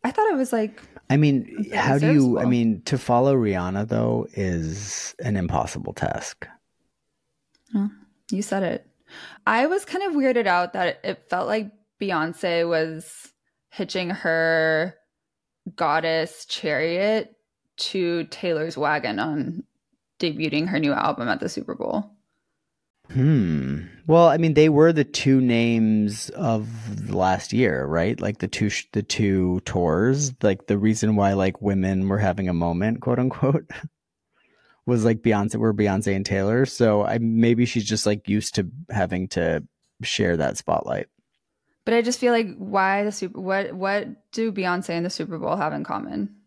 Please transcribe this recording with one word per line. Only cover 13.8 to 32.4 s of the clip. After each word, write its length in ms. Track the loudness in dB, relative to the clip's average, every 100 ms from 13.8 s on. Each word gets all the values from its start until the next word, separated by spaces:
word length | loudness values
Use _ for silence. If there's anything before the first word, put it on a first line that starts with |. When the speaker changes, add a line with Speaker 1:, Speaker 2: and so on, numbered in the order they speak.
| -6 -4 -4
Speaker 1:
her 840 | -4 -2 0 2 2 2 0 -2 -6 _ _ _ _ _ _ -16 -4
goddess 680 | 0 0 0 -2 -2 -8 -12
chariot 880 | -6 -4 -2 -2 0 0 0 -4 _ _ _ _ -10
to 480 | -6 -2 -2 -2
Taylor's 520 | -6 -6 -4 -2 -4 -2
wagon 420 | -2 -2 -2 -4
on 420 | -4 -4 -6 -8 -12 _ _ _ _ _
debuting 500 | -4 -2 -2 -2 -2
her 100 | 0
new 120 | 0
album 360 | 0 0 -2 -4
at 120 | -2
the 80 | -4
Super 260 | -6 -8
Bowl. 360 | -6 -4 -4 -6 _ _ _ _ _ _ _ _ _ -6
Speaker 2:
Hmm. 720 | 2 4 4 2 0 -2 -6 -8 -10 4
Well, 220 | 8 8
I 100 | 6
mean, 160 | 4
they 140 | 6 6
were 240 | 8 6
the 120 | 6
two 360 | 0 0 4 4
names 880 | 6 4 4 4 4 4 2 -2 -10
of 760 | -4 0 0 -4 -10 -10 -10 -4
the 80 | 0
last 360 | 2 0 -2
year, 320 | 0 2 0
right? 340 | -2 0 0 -2
Like, 200 | -6 -4
the 100 | -6
two 200 | -2 -2
sh-, 160 | -2 -4
the 100 | -6
two 580 | -4 0 2 2 2 0
tours. 680 | -2 0 2 2 2 0 -2 0
Like, 240 | 0 0 -2
the 120 | 2
reason 380 | 2 2 0 2
why, 180 | 2
like, 260 | 2 0 0
women 480 | -2 0 0 0 0
were 100 | 0
having 300 | 0 0